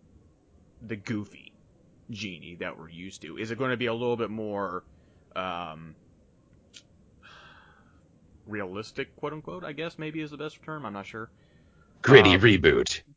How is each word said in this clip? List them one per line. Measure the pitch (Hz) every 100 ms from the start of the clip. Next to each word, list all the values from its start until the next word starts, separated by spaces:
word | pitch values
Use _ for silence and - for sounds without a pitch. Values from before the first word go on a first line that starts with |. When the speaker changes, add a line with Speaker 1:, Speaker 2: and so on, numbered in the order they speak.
| - - - _ _ - - - 110
Speaker 1:
the |
goofy | 107 - 107 104 69 - - - - - - -
genie | 104 98 80 76 87
that | 90 -
we're | 80
used | 82 95 -
to? | 78 80
Is | 110
it | 113
gonna | 131 117
be |
a | 120
little | 117 123 117
bit | 104
more, | 110 107 101 95 90 - - - - - -
um, | 92 87 82 80 82 78 - - - - - - - - - - - - - - - - - - - - - - - - -
realistic, | 104 95 98 110 - 135 -
quote | 147
unquote, | 151 147 180
I | 165
guess | 143 165 -
maybe | 156 156
is | 151
the | 143
best | 151 -
term. | - 151 113
I'm |
not | 101 98
sure. | 110 110 - - - - - - -
Speaker 2:
Gritty | - 127 98
Speaker 1:
Um, | 90
Speaker 2:
reboot. | 110 95 80 62 - - -